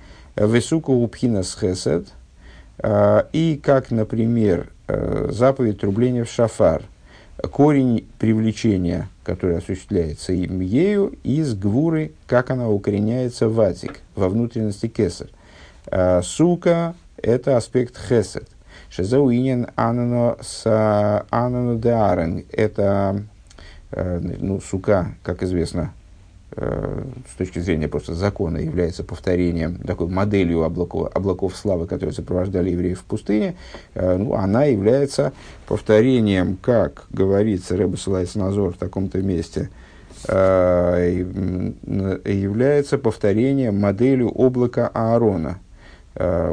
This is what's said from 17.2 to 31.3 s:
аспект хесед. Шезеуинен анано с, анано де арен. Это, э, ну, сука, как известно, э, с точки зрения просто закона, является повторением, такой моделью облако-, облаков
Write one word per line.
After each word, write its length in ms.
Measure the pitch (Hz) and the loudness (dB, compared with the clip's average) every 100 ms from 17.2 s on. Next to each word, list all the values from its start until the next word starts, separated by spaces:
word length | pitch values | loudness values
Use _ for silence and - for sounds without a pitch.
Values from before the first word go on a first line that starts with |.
| - 123 147 123 | 0 0 2 0
аспект 400 | - 127 123 - | 2 -2 -2 -4
хесед. 520 | - 120 - - - - - - - | 0 0 0 -4 -14 -18 -20 -20 -12
Шезеуинен 800 | - 95 131 139 120 131 123 117 - | -6 0 2 4 2 0 0 -2 -2
анано 600 | 113 120 120 120 120 - | 0 0 0 0 0 -2
с, 840 | - - 113 110 107 104 104 104 - | -8 -4 0 2 4 2 2 0 0
анано 460 | 117 123 123 123 117 | -2 0 0 -2 0
де 140 | 117 | 2
арен. 540 | 117 101 92 82 92 - | 2 2 2 0 -4 -6
Это, 720 | - 107 - 101 101 98 101 104 - - - - - - | -2 -2 0 0 2 0 -2 -8 -16 -20 -20 -20 -20 -10
э, 280 | - 92 87 | -6 -4 -4
ну, 400 | 87 - 98 98 | -4 -4 -4 -4
сука, 540 | - 98 107 98 87 - | -4 -4 0 0 0 -6
как 200 | - 87 | -8 -4
известно, 500 | 92 90 82 87 85 - - - - - - - | -2 -2 -2 -4 -6 -8 -20 -20 -20 -20 -16 -8
э, 480 | - - - - - 127 - | -6 -4 -6 -6 -10 -12 -12
с 60 | - | -8
точки 220 | 92 87 | -6 -4
зрения 300 | 87 80 78 | -2 -2 -2
просто 260 | 73 - | -4 -6
закона, 440 | 82 101 - 85 82 | -4 -4 -2 -4 -4
является 460 | 80 85 85 - | -4 -2 -2 -4
повторением, 720 | - 92 - 90 87 85 82 90 | -10 -8 -2 0 0 0 -4 -6
такой 320 | 90 87 87 | -6 -4 -4
моделью 520 | 92 104 101 85 82 | -2 0 2 2 2
облако-, 500 | 82 87 87 92 85 | 0 -2 -4 -4 -4
облаков 420 | - 98 | -2 -2